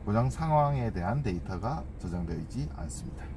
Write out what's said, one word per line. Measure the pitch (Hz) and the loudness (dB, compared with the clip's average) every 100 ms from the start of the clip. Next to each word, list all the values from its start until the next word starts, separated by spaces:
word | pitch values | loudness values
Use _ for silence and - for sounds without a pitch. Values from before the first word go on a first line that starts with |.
고장 | 101 110 127 | 4 4 4
상황에 | - 160 151 143 139 117 | 2 4 6 6 4 0
대한 | 92 90 131 | 0 0 2
데이터가 | 127 87 76 92 107 151 - - | 0 -2 -2 -4 -2 -2 -6 -8
저장되어 | 90 87 82 80 | -4 -2 -2 -4
있지 | 80 127 147 - | -4 -4 -4 -4
않습니다. | 80 - - - - | -6 -6 -8 -8 -10